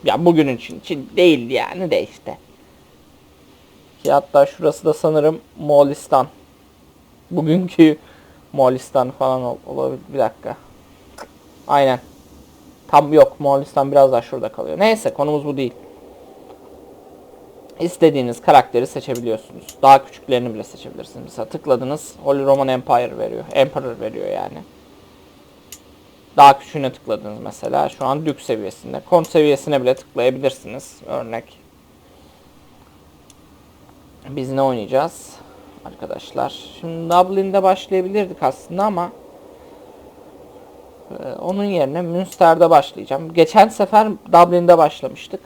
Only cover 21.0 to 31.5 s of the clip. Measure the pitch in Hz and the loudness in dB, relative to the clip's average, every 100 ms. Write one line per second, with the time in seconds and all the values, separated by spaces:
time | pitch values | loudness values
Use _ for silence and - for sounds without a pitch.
21 | - 131 127 - 113 165 - 127 127 151 | -20 -20 -20 -14 -12 -10 -2 -2 -2 -10
22 | - - 143 139 139 139 135 127 131 123 | -12 -10 -2 -2 2 2 2 -4 0 -2
23 | 123 - 113 113 - - 131 143 131 113 | -2 -6 -8 -10 -6 -2 0 -2 -10 -10
24 | 110 - 50 - 50 76 - - - - | -10 -10 -8 -8 -10 -14 -20 -20 -20 -20
25 | - _ - _ _ _ _ - _ _ | -20 _ -20 _ _ _ _ -20 _ _
26 | _ _ _ - 139 139 - 156 135 123 | _ _ _ 8 8 8 -2 -8 -6 -8
27 | - 107 107 107 104 - - 131 143 - | -8 -8 -8 -14 -16 -12 -6 -2 -4 -4
28 | 131 147 160 135 - 113 98 - 127 131 | -4 -4 -4 -8 -6 -6 -6 -14 -14 -14
29 | - 175 165 170 151 135 - 143 127 131 | 0 0 2 2 2 2 -2 -2 0 -2
30 | - - 123 131 135 - - 127 - - | -6 -2 -2 0 -4 -6 -16 -16 -18 -20
31 | - 131 117 113 107 | -12 -10 -8 -12 -14